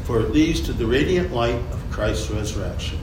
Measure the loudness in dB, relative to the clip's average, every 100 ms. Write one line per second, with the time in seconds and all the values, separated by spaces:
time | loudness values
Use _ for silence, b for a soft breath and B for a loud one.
0 | 2 2 4 4 4 2 0 0 2 2
1 | 4 2 2 0 0 0 -4 -6 -4 -2
2 | 0 0 -2 -2 -2 -4 -4 -4 -4 -6